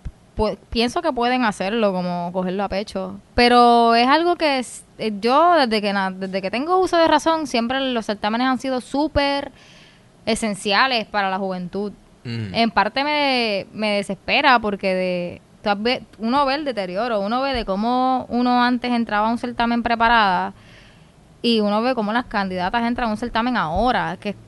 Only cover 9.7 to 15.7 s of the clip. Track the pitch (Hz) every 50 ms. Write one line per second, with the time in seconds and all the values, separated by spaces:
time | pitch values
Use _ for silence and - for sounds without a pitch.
9.7 | - - - - - - _ _ _ _ - - 226 - 226 214 202 190 - 208
10.7 | 196 202 254 269 254 226 202 - - 208 196 190 190 190 196 190 185 180 180 175
11.7 | - 196 208 202 - - _ _ _ _ - 120 117 113 110 - 180 220 233 226
12.7 | - 202 196 214 - 262 277 294 302 294 294 277 254 247 233 220 202 190 - -
13.7 | - 202 220 214 208 202 196 - 196 - - - 196 247 294 285 247 240 226 208
14.7 | 202 190 202 190 185 185 185 185 180 175 175 175 - - - _ - - - 208